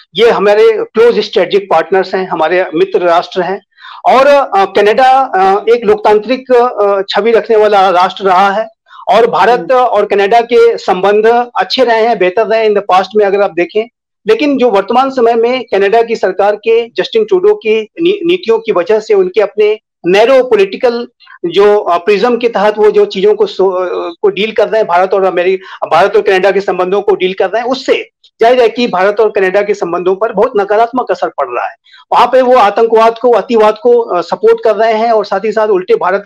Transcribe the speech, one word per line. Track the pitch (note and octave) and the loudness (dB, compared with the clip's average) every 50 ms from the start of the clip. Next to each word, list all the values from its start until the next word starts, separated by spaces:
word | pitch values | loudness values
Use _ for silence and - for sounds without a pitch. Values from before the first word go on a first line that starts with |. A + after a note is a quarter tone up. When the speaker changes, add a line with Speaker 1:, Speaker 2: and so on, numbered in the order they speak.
| - _ - | -20 _ -2
Speaker 1:
ये | E3 A3+ A#3 | 0 2 2
हमारे | G3 F3 F#3+ G#3 G#3 G#3+ A3 A3+ A3 | 2 2 0 2 2 4 4 2 2
क्लोज | G#3 - - - A3 A#3 A#3+ G#3+ G3+ | 0 -4 -4 0 2 2 2 2 0
strategic | G#3 - - G#3 F3 F3 F#3 G3 G3+ F#3+ | -2 -2 -2 -2 -2 0 0 -2 0 0
partners | F3+ D#3+ E3 - F#3+ F#3+ F3+ F#3 - | 0 0 0 0 -2 -2 -2 -2 -4
हैं, | F#3+ F#3 | -6 -6
हमारे | - F3 D#3+ D#3 D#3+ F3+ F3+ F#3 D#3 D#3 | -6 -4 -4 -2 0 0 -2 -2 -2 -2
मित्र | D#3+ G3 G3 - G3 | -2 0 0 0 0
राष्ट्र | F3+ F3 E3+ - - - - F#3+ | 2 2 0 0 0 -2 -4 -6
हैं। | F3 F3 F#3+ G#3 - _ _ _ - - - - - | -4 -4 -6 -10 -12 _ _ _ -20 -20 -14 -4 0
और, | F3 G#3 B3+ C4+ | 2 2 4 4
अ, | C#4+ C#4+ C#4 C4+ - - G4 G4 | 4 4 2 2 0 0 0 0
Canada, | C4 - - G#3 G#3 A3 C4 C4 C4 C4 C4+ | 0 0 0 0 2 2 2 4 4 4 2
अ, | C4 C4 - F#3 F#3+ F#3+ G3 G#3 G3 A3 | 0 0 -2 0 0 2 0 0 0 0
एक | A#3 A#3+ A#3 | 0 0 2
लोकतांत्रिक, | G3+ G#3+ G#3 - A3 G#3+ G#3 - G#3+ C4 B3+ C4 - | 0 0 0 2 0 0 0 0 -2 -4 -4 -2 0
अ, | B3+ A#3+ A#3+ B3 - - G#3 G3+ G3+ G3 G3 - | 2 2 2 0 0 -2 -2 0 0 -2 -4 -4
छवि | - G3+ G3+ A#3 | -4 -2 0 0
रखने | A3+ G#3 G#3 - A3+ | 0 0 0 0 2
वाला | G#3+ G#3+ G#3 G#3 G3 F#3+ G3 | 2 2 2 2 2 2 2
राष्ट्र | F3 F3 F3+ F#3 F#3 - G3+ | 2 2 0 0 -2 -4 -2
रहा | G3 F3+ F3+ G3 G3 | 0 2 2 2 2
है | G3 G#3+ A3 A3 - _ _ _ - - - | 0 -2 -6 -8 -10 _ _ _ -20 -8 -4
और | - F3+ A3 A#3+ G#3+ | 0 2 2 2 2
भारत | E3 D#3+ F#3+ G#3 A#3+ A#3 | 2 2 2 2 2 0
Speaker 2:
हम्म। | E3+ E3 C4 | 0 0 0
Speaker 1:
और | B3+ B3 A3+ G3+ G#3 G3+ | 0 0 0 0 -2 -2
Canada | G3+ G3+ G3+ G3 G3+ A3+ A#3 | 0 0 -2 0 2 2 2
के | A#3 A#3+ B3 A#3 A#3 A#3 A3+ | 2 2 2 4 4 4 2
संबंध | - - - F#3+ F#3 F#3 G3 G#3 G#3+ G#3+ A3+ A#3+ A#3+ A#3+ A#3+ - | 0 -2 -4 -2 0 0 0 2 2 2 2 2 0 -2 -2 -4
अच्छे | - F#3+ G#3+ - B3+ B3 | -6 -4 -2 -2 0 0
रहे | A#3 A3+ A3+ A3 | 0 2 0 0
हैं, | A#3+ A#3 G3 | 0 0 0
बेहतर | F#3 F3+ F3+ A3+ A3 | 0 0 0 0 -2
रहे | G3 A3 A3+ A3 | 0 0 0 0
हैं | G#3+ | 0
in | G#3 | 0
the | G3+ G3 - | 0 0 0
past | F3+ F#3 F#3+ F#3+ - | 0 0 0 0 -2
में | G#3+ G#3 | 0 0
अगर | G3 F#3+ G3+ | 0 0 0
आप | G3+ F#3+ | -2 -2
देखें। | E3 E3+ F3 E3+ - G#3+ A3+ A#3+ _ _ _ _ _ _ - | -2 -4 -6 -4 -4 -6 -6 -6 _ _ _ _ _ _ -2
लेकिन | G3 A3 - D4+ C#4+ C#4 | 0 0 0 0 0 0
जो | A#3 A#3+ - | 0 0 2
वर्तमान | - - - - B3 B3 C4+ C4+ | 2 0 0 0 0 0 0 0
समय | C4+ C4 A#3 A3+ A#3+ | -2 0 0 0 2
में | A#3 A3+ A#3+ B3+ B3+ A#3 | 2 0 0 -2 -4 -6
कनाडा | - - G3 G3 G3 G#3 A#3 | -4 -2 -2 0 2 2 0
की | A#3 A#3 A3+ | 0 0 -2
सरकार | G#3+ - F#3+ F#3 G3 G3 G#3 G#3 | -4 -4 -2 -2 0 0 -2 -2
के | G3+ - A3+ A3+ A3+ A#3 | -2 -2 0 0 0 -2
जस्टिन | A#3 - - F3 - - A3+ G#3+ | -2 -6 -8 -6 -4 -2 -2 -2
ट्रूडो | G#3+ G3 F3+ F3+ G#3 G#3 | 0 0 0 2 2 0
की | G#3 G#3+ A3 G#3+ A3 | 0 -2 -2 -2 -2
नी-, | G#3+ - _ - E3+ F3 G3+ - E3+ | -4 -6 _ -4 -2 -2 -2 -2 -2
नीतियों | E3+ F3+ F#3 - G#3+ A3+ A3 | -2 -4 -2 -2 -2 -2 -2
की | A3 A3 | -2 -2
वजह | F#3+ F3 E3+ E3+ G#3+ A3 | -2 -2 0 0 -2 -2
से | G#3+ - G#3+ | 0 0 0
उनके | G3 F#3 F3+ F#3 A3 | 0 0 0 0 -2
अपने | G3+ F#3+ - G#3 G#3+ G#3 G#3+ G#3+ _ _ _ _ - | -2 -2 0 0 0 0 -2 -4 _ _ _ _ -2
नैरो | E3+ F#3 G3+ A3+ A#3 C4+ C4 B3 | 0 2 2 2 4 2 2 2
पॉलिटिकल | B3+ A3+ G3+ G3 F#3+ - - - A#3+ A#3 A#3+ A#3+ - _ _ _ - - - - | 2 0 0 0 0 -2 -2 -2 -2 -2 -4 -8 -12 _ _ _ -20 -14 -10 -8
जो, | F3 E3 G3 G3+ G#3 G#3 G#3 | -4 0 2 2 2 2 2
अ, | G3+ F#3+ E3+ | 0 -2 -2
प्रिज्म | F3 - G#3+ G#3 F#3+ G#3 B3 A#3+ | -2 0 0 0 0 0 0 0
के | A#3 B3 A#3 | -2 -2 -2
तहत | - G3 G3 G#3+ G#3+ | -2 -2 -2 0 0
वो | A3 G#3 G#3+ | 2 0 2
जो | G3+ G#3 G3+ | 2 2 0
चीजों | G3 G#3 F#3+ F#3 G#3 G#3 | 0 0 0 0 0 2
को | G3+ G#3+ | 0 -2
सो-, | F#3+ - - F#3 G3 F3+ F#3 F#3 | -2 -2 -2 -2 -2 -2 -2 -4
अ, | F3+ F#3 F3+ F3 F3 E3+ - | -4 -6 -6 -8 -8 -6 -4
को | - G3 | -4 -2
डील | F3+ F#3 G#3 A3 | -2 -2 -4 -2
कर | G#3 A#3+ G#3 | -2 -2 -2
रहे | F#3+ F#3+ A3 | 0 0 -2
हैं, | G#3+ | -2
भारत | - E3+ F3 F#3+ F#3+ G#3 | 0 0 0 0 0 0
और | G3 F#3+ | 0 -2
अमेरि-, | F#3 E3+ F3+ F3 F#3 F#3+ F#3 F#3+ - - - - D3+ | -2 -2 -2 -2 -2 -2 -4 -6 -12 -12 -10 -4 0
भारत | D3+ D#3+ F#3 G3+ G3 | 0 2 2 2 2
और | G#3+ | 0
कनाडा | G3+ G#3 G3 F#3 F3+ G3+ | 0 0 0 0 0 0
के | F#3+ G3 | 0 -2
संबंधों | G3 G3 F3+ F3+ F3+ F3+ F#3+ G3+ | -2 -4 -4 -4 -4 -2 -2 -2
को | G3 G#3+ F#3+ | -2 -2 -2
डील | E3 F3+ F#3 F#3 | -2 -2 -4 -4
कर | - G3+ F#3 | -4 -4 -4
रहे | F#3 A3+ | -4 -4
हैं, | A#3+ A#3+ | -4 -4
उससे | C4+ C4 - - A3+ B2 - - _ _ _ _ _ - | -6 -6 -4 -2 -4 -4 -4 -8 _ _ _ _ _ 0
जाहिर | A3 A#3 B3+ B3+ | 2 2 4 4
है | A#3+ A3 | 2 0
कि | A3+ B3 A#3+ | 0 -2 -4
भारत | G#3+ F3 F3 F#3 G3+ G3+ G#3 | -2 -2 0 0 0 0 0
और | A3 G#3 | 0 0
कनाडा | G#3+ G#3 F#3+ F#3 F#3 G3+ | 0 -2 -2 0 0 -2
के | G3+ G#3 G3+ | -2 -2 -4
संबंधों | - F#3 F3 E3+ F3 F3+ F3+ G3 | -4 -4 -6 -6 -4 -2 -2 -2
पर | F#3 A3 A3+ G3 | -2 -4 -4 -2
बहुत | F#3 A3 A#3+ - | -2 -2 0 0
नकारात्मक | G3+ G3 G3 G#3 G#3+ A#3 A#3 B3+ B3 A#3 - | -2 -2 0 0 0 0 0 -2 -4 -4 -4
असर | F#3 - F#3 | -4 -4 -6
पड़ | E3+ - - C#3 | -6 -6 -6 -6
रहा | B2 B2 A#2 G2+ F#2+ | -6 -6 -6 -8 -8
है। | - - _ _ - - _ - | -10 -16 _ _ -20 -20 _ -2
वहां | - E3+ A#3 | 2 2 2
पे | B3 B3+ B3+ | 4 4 2
वो | C4 B3 B3+ | 4 4 4
आतंकवाद | B3+ G#3 G3+ G3+ A#3 A#3 A3+ A3+ A3 A3 A3+ A3+ - | 4 4 2 2 0 0 2 2 4 4 2 2 0
को, | - B3 | 0 0
अतिवाद | A#3 G3+ F#3+ - A#3 A3 G#3+ G#3+ G#3+ - | 0 0 0 0 0 2 2 2 0 0
को, | - B3 A#3+ A#3+ | 0 2 2 2
अ, | A#3 - F3+ F3 | 0 -2 -4 -6
support | E3+ - F#3+ - - A3+ A3+ A3+ A3+ | -4 -6 -4 0 2 2 2 2 0
कर | A3+ G#3+ | 0 0
रहे | G3 A3+ A3+ A3 | 0 0 0 0
हैं | G#3+ A3+ A#3 | 0 0 0
और | A3+ A3 G3 | 0 0 -2
साथ | - G3+ G3 | -2 -4 -4
ही | F#3+ A3 | -4 -4
साथ | G#3 A3 A3 | -2 -2 0
उल्टे | G#3+ G#3 F3+ F#3 - A#3 | 0 0 -2 0 -2 -2
भारत | F#3+ D#3+ F3+ F#3+ G3 G3 | -2 0 -2 -2 -4 -4